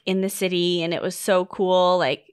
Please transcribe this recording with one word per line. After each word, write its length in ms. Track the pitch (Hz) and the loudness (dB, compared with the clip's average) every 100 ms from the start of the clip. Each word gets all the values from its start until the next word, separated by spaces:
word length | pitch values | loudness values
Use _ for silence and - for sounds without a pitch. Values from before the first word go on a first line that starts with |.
| - | -4
in 160 | 190 | -2
the 80 | 190 | -2
city 520 | 190 190 180 175 175 | -2 -2 0 0 0
and 100 | 165 | -2
it 80 | 170 | -4
was 140 | - 180 | -6 -6
so 300 | - 185 185 | 0 0 0
cool. 520 | - 185 185 180 180 | -2 2 4 4 4
Like, 280 | 143 143 _ | 2 -2 _